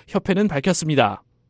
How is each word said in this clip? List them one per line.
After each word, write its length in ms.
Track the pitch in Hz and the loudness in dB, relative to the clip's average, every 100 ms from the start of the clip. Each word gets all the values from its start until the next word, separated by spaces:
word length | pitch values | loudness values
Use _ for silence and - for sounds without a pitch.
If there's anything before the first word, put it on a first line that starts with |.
| - | -6
협회는 400 | 190 - 185 208 | -4 -2 0 0
밝혔습니다. 760 | 143 185 175 156 139 107 98 _ _ | 0 0 0 0 2 2 -2 _ _